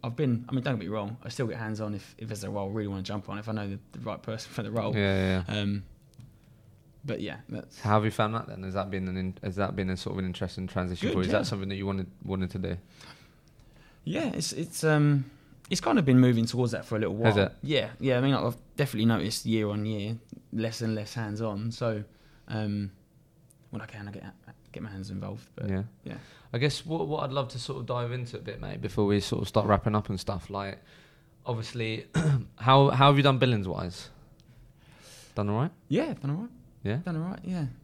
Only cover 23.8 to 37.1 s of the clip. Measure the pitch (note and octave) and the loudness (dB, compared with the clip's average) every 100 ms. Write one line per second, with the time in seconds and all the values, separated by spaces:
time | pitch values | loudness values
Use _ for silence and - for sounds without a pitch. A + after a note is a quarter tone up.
23.8 | G#2+ G#2+ G2+ G2 G2 - - - - - | -10 -12 -12 -12 -14 -18 -20 -20 -16 -12
24.8 | A2 G2 F#2+ F#2+ G2 G#2 - - G#2 F#2+ | -10 -10 -8 -8 -8 -10 -14 -8 -4 -4
25.8 | A2 - - - - - - A#2+ C#3+ - | -4 -10 -14 -14 -16 -20 -8 -2 0 -2
26.8 | D#3+ E3 C#3+ D3+ C#3 C#3 B2 B2 - C3 | -4 -4 -2 -4 -2 -2 -4 -6 -8 -8
27.8 | A#2+ B2 A#2+ B2+ A#2+ - - - F#2+ G2 | -4 -4 -4 -6 -8 -10 -10 -10 -8 -8
28.8 | G#2 - G2+ G2+ - - - A2 G#2+ G2 | -4 2 4 4 2 -2 0 2 4 4
29.8 | A2 G#2+ G#2 F#2+ - F#2+ - G2+ G2 - | 4 0 0 -6 -4 -6 -6 -8 -8 -10
30.8 | - - - _ _ _ - A2+ A2 A#2+ | -18 -20 -20 _ _ _ -6 -6 -6 -4
31.8 | A2 A2+ - E3 D#3 C3+ - - B2+ C3+ | -4 -4 -2 2 4 2 0 0 8 8
32.8 | C#3 B2+ C#3 C#3+ C#3 C3 C3 A2 F#2+ - | 8 8 8 8 6 6 4 4 0 -2
33.8 | F2 - - - - - - - - - | -4 -8 -14 -20 -20 -20 -20 -20 -20 -20
34.8 | - - - - - - G#2 G#2+ E3 - | -20 -20 -20 -20 -10 -4 0 2 0 -4
35.8 | - E3+ D#4+ E3+ C#3 D#3+ A#3+ - - - | -2 0 0 -4 -4 -4 -6 -14 -20 -6
36.8 | G2+ B2 F3+ | -2 -2 -2